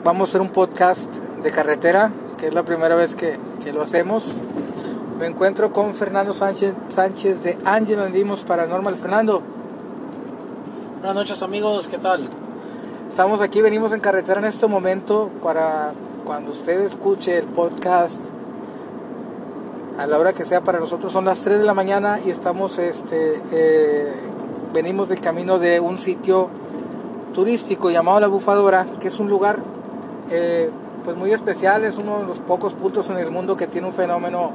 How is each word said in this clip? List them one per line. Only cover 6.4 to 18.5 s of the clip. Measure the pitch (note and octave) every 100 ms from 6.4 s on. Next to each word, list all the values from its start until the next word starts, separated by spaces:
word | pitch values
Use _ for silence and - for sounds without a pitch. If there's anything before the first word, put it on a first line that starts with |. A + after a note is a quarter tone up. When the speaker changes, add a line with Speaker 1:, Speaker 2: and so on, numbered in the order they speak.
| G3 F#3+ G3 F#3+ -
Speaker 1:
Sánchez | - F#3+ F#3+ G3 F3+
de | F3 E3+
Ángel | F#3+ G#3+ G#3+ G#3
Andimos | G3 F#3 G3+ G3
Paranormal. | - F3 E3 F3+ G3 F3
Fernando. | E3+ G3+ A3 G3 - - - - - - - - - - - - - - - -
Speaker 2:
Buenas | F#3+ G3
noches, | G3+ G3+
amigos, | F#3 G3+ G#3 G#3 E3
¿qué | F3+
tal? | F#3+ F#3 - - - - - - - - -
Speaker 1:
Estamos | - F#3 G#3
aquí, | G3+ G3+
venimos | A3 G#3+ A3
en | G#3+
carretera | G3+ F#3+ D#3+ G3
en | G#3+
este | G#3 A3+
momento. | G3+ F#3 F#3+ F#3 G#3 F3+ -
Para | E3+ D#3+ D#3+ D#3 D3+ D3 - - -
cuando | D3 D3
usted | C#3+ - F3+
escuche | G3 - G3 G3 F#3+ F3
el | D3+
podcast, | - E3+ - F#3 F3+ F3 - - - -